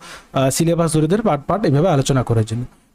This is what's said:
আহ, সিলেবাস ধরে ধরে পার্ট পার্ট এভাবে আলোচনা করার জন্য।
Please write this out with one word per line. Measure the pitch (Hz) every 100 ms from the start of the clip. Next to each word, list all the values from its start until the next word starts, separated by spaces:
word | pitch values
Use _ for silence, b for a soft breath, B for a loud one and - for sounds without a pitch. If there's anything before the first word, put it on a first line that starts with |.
| B B B
আহ, | 139 135
সিলেবাস | - 165 165 165
ধরে | 160 151
ধরে | 208
পার্ট | 226 147 -
পার্ট | 190 214
এভাবে | 139 185
আলোচনা | 143 123 131
করার | 113 113
জন্য। | 107 113 123 _ _